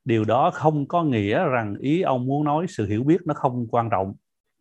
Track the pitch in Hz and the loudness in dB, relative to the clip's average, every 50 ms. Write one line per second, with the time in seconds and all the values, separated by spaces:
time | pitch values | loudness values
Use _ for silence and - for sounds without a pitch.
0 | _ 123 117 110 107 104 110 131 156 180 165 - 131 160 156 147 139 - 170 175 | _ 0 2 2 2 2 2 4 2 2 0 2 0 2 2 2 -2 0 0 0
1 | 165 147 123 107 101 101 113 165 185 147 127 120 110 104 101 - - 135 156 180 | 0 2 2 2 2 2 0 0 0 0 0 0 -2 -4 -6 -4 -2 -2 0 0
2 | 180 143 135 123 123 131 139 147 151 147 147 156 185 175 - - 107 95 104 110 | 0 0 0 -2 -2 -2 -2 0 0 0 0 0 -2 -4 -4 -4 -2 -2 0 0
3 | 131 147 170 175 - 156 147 - - 131 123 123 117 113 - 120 117 110 104 92 | 2 2 2 2 0 -4 -4 -2 -2 -2 -2 -2 -4 -2 0 0 0 0 0 -2
4 | 98 98 - - _ _ _ _ _ _ _ _ | -2 -4 -6 -10 _ _ _ _ _ _ _ _